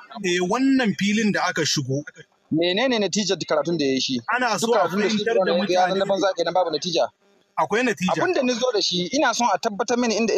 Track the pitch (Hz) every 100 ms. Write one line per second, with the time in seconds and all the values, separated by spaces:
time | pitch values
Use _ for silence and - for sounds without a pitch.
0 | - 220 190 180 180 240 269 262 226 160
1 | 202 208 214 165 175 175 147 156 127 139
2 | - - - _ _ 160 175 190 262 233
3 | 190 202 185 175 156 156 143 170 139 131
4 | - 120 156 240 247 190 226 226 170 196
5 | 196 214 220 190 185 185 196 180 185 196
6 | 196 196 196 175 165 175 170 151 185 160
7 | 117 - _ _ _ - 160 214 254 156
8 | 175 156 359 330 247 233 254 208 - 180
9 | 180 277 262 220 240 185 226 196 233 240
10 | 240 208 226